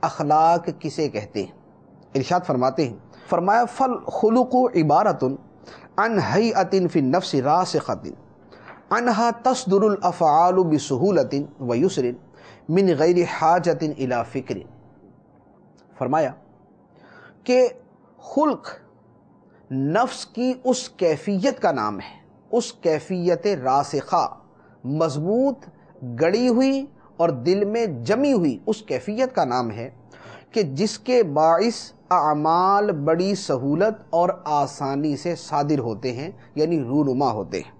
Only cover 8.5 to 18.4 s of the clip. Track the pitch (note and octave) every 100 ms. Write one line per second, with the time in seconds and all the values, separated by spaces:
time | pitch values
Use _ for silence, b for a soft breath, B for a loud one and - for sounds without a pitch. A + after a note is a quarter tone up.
8.5 | B B B - G#3+ A#3+ G#3 A#3 A#3 -
9.5 | B3+ F#3+ G3 G#3+ G3+ F3+ E3 E3 D3 F3
10.5 | F#3 F3+ D3+ - C3 F3+ F3+ B2 C#3 D3
11.5 | - C3 A#2+ F3+ F3+ B2 B2 - B B
12.5 | B - E3+ G3 D3+ D#3+ F3 E3+ - D#3+
13.5 | F3 F3 - D#3 D3 C3+ B2 A#2 C3+ B2
14.5 | G2+ D2 - - - - _ _ _ _
15.5 | _ _ _ _ - B2 D3+ C#3+ - -
16.5 | _ _ _ _ _ B B B B -
17.5 | B3+ B3 - - _ _ _ - -